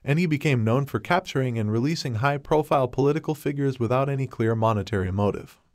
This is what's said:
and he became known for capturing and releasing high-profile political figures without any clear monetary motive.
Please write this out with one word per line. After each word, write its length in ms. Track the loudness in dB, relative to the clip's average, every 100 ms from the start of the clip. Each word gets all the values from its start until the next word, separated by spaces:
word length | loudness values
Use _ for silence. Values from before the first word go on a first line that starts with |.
and 160 | -2 0
he 80 | 2
became 360 | 0 2 2
known 220 | 2 2 0
for 140 | -4
capturing 580 | 0 0 0 -2 -2 -2
and 140 | 0
releasing 440 | 0 0 -2 -4 -2
high-profile 760 | 0 -2 0 0 2 2 0
political 440 | 2 2 2 -2
figures 460 | -4 -4 -2 -2 0
without 280 | 0 0 0
any 200 | -2 -4
clear 260 | -2 0 2
monetary 560 | 2 0 0 -2 0
motive. 460 | 2 0 0 -8 -20 _